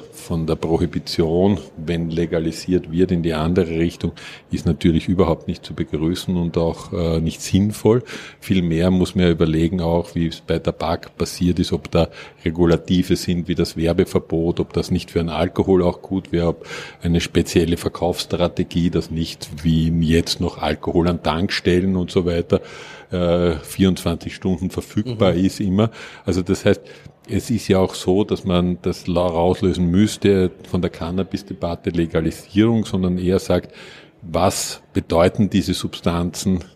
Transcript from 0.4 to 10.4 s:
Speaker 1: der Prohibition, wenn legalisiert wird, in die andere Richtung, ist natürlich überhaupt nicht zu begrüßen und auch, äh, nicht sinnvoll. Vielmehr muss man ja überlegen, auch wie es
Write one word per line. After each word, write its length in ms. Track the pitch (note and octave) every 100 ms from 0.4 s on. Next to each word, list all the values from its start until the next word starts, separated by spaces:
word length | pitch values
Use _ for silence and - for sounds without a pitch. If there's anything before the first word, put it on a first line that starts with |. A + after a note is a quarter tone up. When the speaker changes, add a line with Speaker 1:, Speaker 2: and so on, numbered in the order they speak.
| D#2+
Speaker 1:
der 100 | D#2+
Prohibition, 1000 | D#2+ E2 E2+ F2+ - - D#2+ E2+ G2 G2+ - -
wenn 320 | D#2 E2+ E2
legalisiert 840 | D#2+ E2+ E2+ E2 D#2 - F2+ D2+
wird, 200 | E2 F#2
in 120 | F2
die 100 | E2
andere 460 | D#2 D#2+ F#2 E2 E2
Richtung, 320 | E2+ - F2 - - - -
ist 140 | - F2
natürlich 420 | D2+ F2 D#2+ -
überhaupt 400 | F2+ E2+ D#2 -
nicht 180 | E2+ -
zu 80 |
begrüßen 640 | D#2+ D#2+ D2+ D#2+ F2+ - F2+
und 220 | E2+ E2+
auch, 340 | E2 D#2 -
äh, 300 | F#2 E2 E2
nicht 200 | E2 -
sinnvoll. 640 | - F#2+ G#2 G#2 A2 A#2+ - - - -
Vielmehr 500 | - F#2+ F2 D#2+ F2+
muss 240 | F#2 F2 F#2+
man 100 | F2
ja 60 |
überlegen, 480 | E2 E2 D#2+ E2 F#2
auch 360 | E2 E2+ E2 E2+
wie 120 | E2
es 140 | -